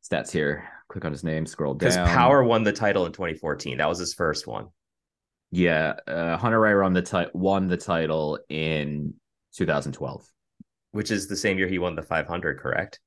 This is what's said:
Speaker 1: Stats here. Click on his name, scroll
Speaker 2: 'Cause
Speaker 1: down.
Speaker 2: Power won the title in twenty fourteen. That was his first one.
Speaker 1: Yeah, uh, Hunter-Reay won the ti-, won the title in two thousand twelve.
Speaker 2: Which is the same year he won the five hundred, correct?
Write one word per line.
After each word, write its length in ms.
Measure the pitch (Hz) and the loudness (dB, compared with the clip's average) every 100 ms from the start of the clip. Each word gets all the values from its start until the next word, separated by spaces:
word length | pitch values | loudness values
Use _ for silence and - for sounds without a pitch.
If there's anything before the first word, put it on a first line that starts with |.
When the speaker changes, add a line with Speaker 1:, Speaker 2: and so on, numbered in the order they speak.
| - | -4
Speaker 1:
Stats 220 | 80 - | -6 -2
here. 380 | 85 73 76 - - _ | -2 0 -2 -8 -20 _
Click 160 | 95 | -8
on 80 | 82 | -6
his 100 | 71 | -6
name, 220 | 85 78 | -4 -4
scroll 300 | 80 - 73 | -4 -4 -4
Speaker 2:
'Cause 220 | 69 87 90 | 0 2 4
Speaker 1:
down. 120 | 87 | 4
Speaker 2:
Power 340 | 87 123 139 | 6 6 6
won 200 | 123 113 | 6 4
the 100 | 110 | 2
title 320 | 101 107 98 | 2 2 2
in 80 | 87 | 0
twenty 220 | 80 90 | -2 -6
fourteen. 420 | 78 82 73 71 64 | -4 -4 -4 -6 -2
That 120 | 76 | 0
was 100 | 87 | 0
his 160 | 85 | -4
first 320 | - 82 76 - | -2 -2 -2 -6
one. 220 | 53 52 _ _ _ _ _ _ _ _ | -10 -12 _ _ _ _ _ _ _ _
Speaker 1:
Yeah, 440 | 87 87 80 78 - - | 2 4 4 0 -2 -6
uh, 320 | 82 85 90 | -4 -2 0
Hunter-Reay 420 | 113 113 110 101 | 2 4 6 6
won 140 | 95 | 4
the 80 | 90 | 2
ti-, 280 | 90 95 85 | 2 -2 -2
won 340 | 87 95 98 95 | 0 2 2 2
the 80 | 87 | -2
title 640 | - 85 80 78 76 76 - | 0 -2 0 0 -2 -4 -6
in 680 | 78 78 78 73 73 73 - _ _ _ | -4 -2 -2 -2 -6 -8 -10 _ _ _
two 120 | - 85 | -6 -2
thousand 260 | 73 71 | -2 -2
twelve. 340 | 67 69 67 _ _ _ _ - _ _ | -8 -10 -10 _ _ _ _ -20 _ _
Speaker 2:
Which 180 | 104 104 | -8 -2
is 180 | 107 90 | -4 -4
the 80 | 98 | -4
same 220 | 107 95 | -2 0
year 100 | 92 | 0
he 100 | 92 | 0
won 160 | 90 | -4
the 80 | 80 | -4
five 240 | 78 80 78 | -4 -4 -2
hundred, 320 | 87 85 71 | -4 -4 -4
correct? 420 | 69 - 98 - | -4 -4 -4 -10